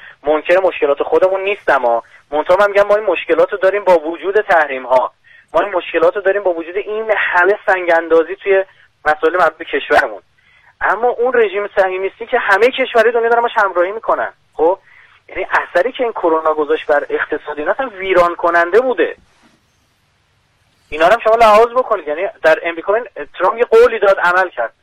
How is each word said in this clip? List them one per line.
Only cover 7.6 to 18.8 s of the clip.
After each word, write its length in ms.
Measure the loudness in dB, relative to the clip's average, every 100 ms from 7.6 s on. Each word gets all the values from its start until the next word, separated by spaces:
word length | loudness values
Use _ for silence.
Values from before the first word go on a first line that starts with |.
| -2
سنگ 260 | -2 0 0
اندازی 400 | 2 2 2 -4
توی 280 | -2 0 -2 _ _ _
مسائل 320 | -4 -2 0 2
مربوط 200 | 0 -2
به 80 |
کشورمون. 580 | -6 -6 0 0 0 -4 -18 _ _ _ _ -8
اما 280 | -4 -2 -2
اون 240 | 0 0
رژیم 340 | 2 0 -2 -4 -2
صهیونیستی 500 | -2 -2 -6 -8 -4
که 120 | -4
همهٔ 300 | 0 2 2
کشورهای 440 | 0 0 2 2
دنیا 160 | 2 0
دارن 140 | 0
باش 100 | 0 0
همراهی 360 | 0 0 -2
می‌کنن. 400 | -4 -4 -4 -4 -10 _
خب، 240 | -2 0 0 _ -20 _ _ -16
یعنی 180 | -10 -4
اثری 420 | -4 -2 -2 -2
که 120 | -2
این 80 | -6
کرونا 420 | -2 -2 0 0
گذاشت 320 | -2 -2 -2 0
بر 200 | -2 -2
اقتصاد 500 | -4 -4 -8 -8 -8
اینا 140 | -4
اصلاً 160 | -4 -6
ویران 460 | -8 0 2 2
کننده 460 | 0 0 0 2 2